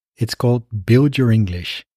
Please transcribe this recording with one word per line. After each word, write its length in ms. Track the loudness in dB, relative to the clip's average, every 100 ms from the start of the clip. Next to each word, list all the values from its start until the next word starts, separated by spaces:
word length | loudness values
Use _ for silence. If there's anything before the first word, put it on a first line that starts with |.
| _ -8
It's 160 | -6 -2
called 420 | -2 -2 -4 -8
Build 320 | 2 4 4 2
Your 160 | 2
English. 540 | 2 0 -4 -10 -14 -16